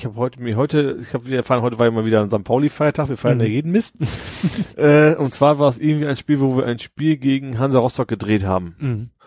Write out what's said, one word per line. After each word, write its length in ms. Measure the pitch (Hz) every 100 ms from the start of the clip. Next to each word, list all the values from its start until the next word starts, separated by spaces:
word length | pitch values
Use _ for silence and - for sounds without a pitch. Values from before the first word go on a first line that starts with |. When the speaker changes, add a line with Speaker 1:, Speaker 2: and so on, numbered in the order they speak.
Speaker 1:
ich 20 |
hab 120 | 120 107
heute 240 | 127 -
mir 120 | 120 110
heute, 420 | 143 151 139 -
ich 140 | -
hab, 120 | 123 123
wir 100 | 127
erfahren, 240 | - 123
heute 160 | 120 113
war 80 | 117
ja 40 |
mal 120 | 113
wieder 160 | 110 110
ein 60 | 104
Sankt 180 | 107 95
Pauli-Feiertag, 640 | 123 147 - 151 147 143
wir 80 | 120
feiern 220 | 123 127
Speaker 2:
Mhm. 60 |
Speaker 1:
ja 40 | 110
jeden 240 | 117 160
Mist. 240 | 196 - -
<laughs> 760 | 135 - - - 165 - - -
Äh, 380 | 147 147 151 165
und 160 | 135
zwar 240 | - 143 147
war 100 | 143
es 100 | 123
irgendwie 280 | 151 151 147
ein 100 | 131
Spiel, 240 | - 143
wo 160 | 135 127
wir 100 | 120
ein 120 | 120
Spiel 380 | - - 156 147
gegen 420 | 135 135 135 117
Hansa 200 | 135 131
Rostock 300 | 120 - 120
gedreht 360 | 104 101 107
haben. 300 | 98 92 87 -
Speaker 2:
Mhm. 320 | 139 110 120 _